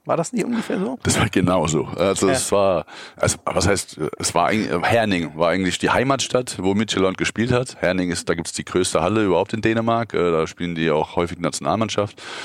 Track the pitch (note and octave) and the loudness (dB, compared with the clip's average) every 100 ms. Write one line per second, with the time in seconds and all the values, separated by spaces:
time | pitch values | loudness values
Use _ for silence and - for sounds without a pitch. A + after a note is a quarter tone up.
0 | - C#3 E3 A#3 A#3+ A3+ - - G#3 C4 | -2 -2 0 -2 -2 -2 -2 -4 -4 -2
1 | - - A2 G2 F2 F#2 D#2+ D#2 C2 - | 0 0 2 2 2 2 2 0 -2 0
2 | F#2+ F#2+ G2 B2+ - G2+ G2 E2+ - - | 0 2 2 2 2 2 4 2 -4 -12
3 | - - - - - - F#2 F#2+ - - | -18 -2 -2 0 -2 0 2 0 -2 -6
4 | D2+ - - E2 D#2 G#2+ E2+ E2+ E2 A2+ | -6 -4 -2 0 2 2 0 -2 2 2
5 | A2 F2+ D#2 D2+ E2+ F#2 F#2 E2+ F2+ - | 2 0 -2 0 2 2 0 0 0 2
6 | C3 C3+ - B2+ B2 - F#2 G2+ G#2+ - | 2 0 0 -2 -2 -2 0 2 0 0
7 | F#2+ F#2 E2+ - A#2 B2 B2+ - F2 F#2 | 0 0 -2 0 0 0 -2 -2 0 0
8 | F2+ E2 - E2+ D#2+ - - F2+ F2+ E2 | 0 -2 -2 -2 -4 -8 -2 0 2 2
9 | E2+ A2 G#2 E2+ G2+ A2 A2 A2+ A2+ A#2 | 2 2 2 2 0 0 0 2 0 0
10 | A2+ - F2 D#2+ D#2+ - F2 E2 D#2+ D2+ | 0 0 2 2 0 -4 -4 0 0 2
11 | D#2 - E2+ E2+ E2 - C#2 G2 G#2+ - | 0 -2 -2 -2 -6 -4 -2 0 0 -2
12 | G2+ - - - | -4 -6 -14 -12